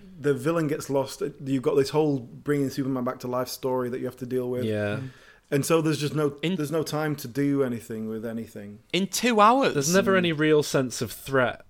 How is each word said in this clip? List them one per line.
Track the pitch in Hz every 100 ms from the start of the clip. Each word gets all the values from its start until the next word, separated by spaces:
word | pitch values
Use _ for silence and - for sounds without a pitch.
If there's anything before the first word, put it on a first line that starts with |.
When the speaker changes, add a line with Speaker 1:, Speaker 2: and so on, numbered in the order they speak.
| - 175
Speaker 1:
the | 139
villain | 127 135 170 151
gets | 151 -
lost. | 139 127 - - - 135
You've | 135
got | 147 147
this | 139
whole | 151 156 135
bringing | 117 135 - 147 135
Superman | 139 135 131
back | 123 127
to | 123
life | 123 127
story | - 135 127 123
that | 127
you | 127
have | -
to | 123
deal | 127 123
with. | 123 110
Speaker 2:
Yeah. | 107 104 110
Speaker 3:
Mm. | 135 - - - -
Speaker 1:
And | 143 -
so | 165
there's | 160 151
just | 147 147
no, | 151 143
Speaker 3:
In- | 160 185
Speaker 1:
there's | 143
no | 160
time | 147 151 156 147
to | 127
do | 123 143 139
anything | 131 117 - 110 110
with | 110 113
anything. | 113 113 104 104 104 _
Speaker 3:
In | 175 190
two | - 247 220
hours. | 208 262 214
Speaker 2:
There's | 143 139
never | 185 196 190
Speaker 1:
Mm. |
Speaker 2:
any | 170
real | 151 156 151
sense | 143 147 131 -
of | 113
threat | - - 135 117 -